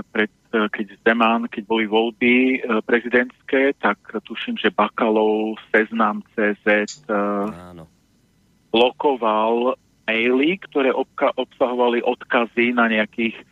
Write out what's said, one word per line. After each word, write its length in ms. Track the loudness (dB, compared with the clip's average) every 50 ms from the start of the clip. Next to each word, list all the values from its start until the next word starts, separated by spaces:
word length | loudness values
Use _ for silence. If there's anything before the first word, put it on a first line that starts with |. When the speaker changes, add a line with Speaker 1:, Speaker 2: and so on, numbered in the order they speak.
| -6 _
Speaker 1:
pred, 240 | -4 -2 -2 -2 _ _ _ _
keď 480 | -2 -2 0 -2 -2 -6 -8 -10 -8 -4 0
Zeman, 400 | 0 2 4 4 2 2 0 -2 -6
keď 160 | -8 -8 -6 -2
boli 160 | -2 -2 0
voľby, 480 | 0 2 0 0 0 -2 -2 0 2
e, 260 | 4 4 2 2 0 -2 -2 -2 -2 -2
prezidentské, 960 | -2 0 0 0 0 2 0 0 0 -2 -6 _ _ -2 0 2 2 2 0
tak 240 | _ -2 -2 -2 -4 _ -10 -10 -10 -10
tuším, 320 | -10 -10 -10 -8 -8 -4
že 160 | -2 -2 -2
Bakalov, 880 | 0 0 -2 -2 -2 -2 0 2 2 2 2 2 2 0 -2 -4 -6 -8 -4 0
Seznam 560 | 0 0 0 0 0 -2 0 0 -2 -4 -10 _
C 240 | _ -2 0 0 -2 -2 0
Z, 240 | 0 0 2 0 -2 -8 -10 -6
e, 80 | -4 -2 -2 0 0 -2 -2 -4 -4
Speaker 2:
Áno. 320 | -6 -10 -14 -18 -18 -18 -20 -20 _ _ _ _ _ _ _ _ _ _ _ _ _ _ _ _
Speaker 1:
blokoval 1040 | 2 4 4 2 2 0 0 0 0 0 0 0 2 2 2 2 2 0 0 0 -2 -4 _ _ _ _ _ -4
maily, 480 | -2 0 0 2 2 2 2 0 0
ktoré 320 | -2 -6 -6 -2 0 0 0 0
obka-, 400 | 0 -4 -6 _ -2 -2 -2 0
obsahovali 640 | -2 -6 -6 -4 -2 -2 -2 0 0 0 2 2 0
odkazy 720 | 0 -2 -4 -4 -4 -2 0 0 0 0 0 0 0 0
na 160 | 2 2 2 2
nejakých, 480 | 2 0 -2 -2 _ -4 -4 -4 -6 -8 -18 _